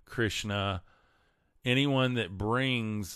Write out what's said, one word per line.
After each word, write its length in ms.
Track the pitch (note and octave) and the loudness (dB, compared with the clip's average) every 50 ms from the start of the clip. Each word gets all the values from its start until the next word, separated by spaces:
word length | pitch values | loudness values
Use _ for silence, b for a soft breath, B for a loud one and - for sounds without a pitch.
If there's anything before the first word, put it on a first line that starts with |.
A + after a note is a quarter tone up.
| B | B
Krishna, 760 | - - - A#2 G#2 - - - G#2 G2+ G2+ G2 G2+ G2 F2+ b b b b b b b b b b b b b b b b - | -12 -4 -2 0 0 0 -2 -4 -2 -2 -2 -2 -2 -2 -4 b b b b b b b b b b b b b b b b 0
anyone 520 | B2+ B2 C3+ C#3 C#3+ C3+ C3 C3 B2+ B2 | 2 2 4 4 4 4 2 2 2 2
that 200 | A#2+ G#2+ E2+ G2 | 0 -2 -2 -4
brings 800 | F#2+ G2+ G#2+ A#2 B2+ C3+ C3 B2+ A#2+ A2+ A2 G#2+ G#2 G2 E2+ - | -4 0 0 2 2 2 0 0 0 -2 -2 -2 -4 -6 -6 -10